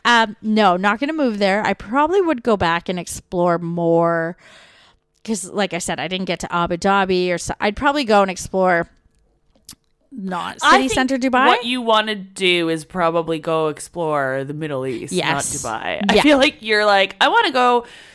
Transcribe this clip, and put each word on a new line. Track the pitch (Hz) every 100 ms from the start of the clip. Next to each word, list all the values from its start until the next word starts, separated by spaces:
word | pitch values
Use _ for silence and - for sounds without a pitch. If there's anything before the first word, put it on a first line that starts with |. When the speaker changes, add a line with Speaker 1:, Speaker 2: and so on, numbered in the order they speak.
Speaker 1:
um, | 233 233 220 208
no, | 214 214 202 180
not | 202 214
gonna | 285
move | 320 254 208
there. | 196 202
I | 202
probably | 196 202 262 311 392
would | 339 262
go | 240 202
back | 175 170 -
and | 180
explore | - - - 180 175 170
more | 170 170 170 165 170 165 165 180 - - - _ _ _ _ _
'cause, | - 214 185
like | - 190
I | 175
said, | - 170
I | 156
didn't | 185 185
get | 170
to | -
Abu | 175 175 170
Dhabi | 196 196 190 185 180
or | 170
so. | - -
I'd | 208 208
probably | 285 294
go | 226 208
and | 190
explore | 175 - 190 185 170 170 _ _ _ _ _ _ _ - - _ _ _
not | 262 190 175 180 -
Speaker 2:
I | 277 370
Speaker 1:
city | -
Speaker 2:
think |
Speaker 1:
center | 415 262 269
Dubai. | 262 247 285
Speaker 2:
what | 440
you | 330 254
wanna | 226 214 214
do | 214 190 - 185 175 165
is | 165
probably | 151 185 165 170 160 160
go | 165 160 156
explore | 147 - 175 160 147 135 135
the | 139
Middle | 151 156 135 131
East, | 113 -
Speaker 1:
Yes. | 180 147 151 - -
Speaker 2:
not | 123
Dubai. | 110 90 85 202
I | 214
Speaker 1:
Yeah. |
Speaker 2:
feel | 285 277
like | 294 -
you're | 220 214
like, | 208 196 196 -
"I | 269
wanna | 453 415
go," | 254 247 240 240 - -